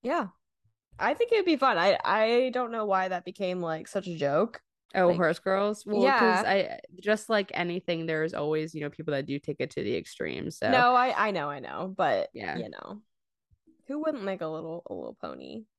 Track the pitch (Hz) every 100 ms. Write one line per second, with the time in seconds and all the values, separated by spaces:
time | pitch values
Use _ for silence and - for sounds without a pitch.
0 | 240 330 202 _ _ _ _ _ _ -
1 | 214 294 480 453 370 294 269 196 180 -
2 | - 202 220 240 254 247 247 233 214 190
3 | 185 185 180 190 190 180 170 160 - 202
4 | 190 165 143 151 226 - _ _ _ -
5 | 180 175 170 175 - 190 202 214 - 214
6 | 254 262 226 185 214 196 - - - 180
7 | 190 214 - 214 196 - 175 175 - 170
8 | 165 156 160 - 147 156 156 156 147 -
9 | 160 139 139 139 - 143 135 - 104 -
10 | - - 80 - - - - 254 247 247
11 | 254 - 214 190 147 143 120 71 185 190
12 | 170 101 - - 98 76 110 - - 208
13 | _ _ _ _ _ _ _ _ _ 285
14 | 311 294 196 190 160 156 160 165 - 92
15 | 60 - - 65 65 226 214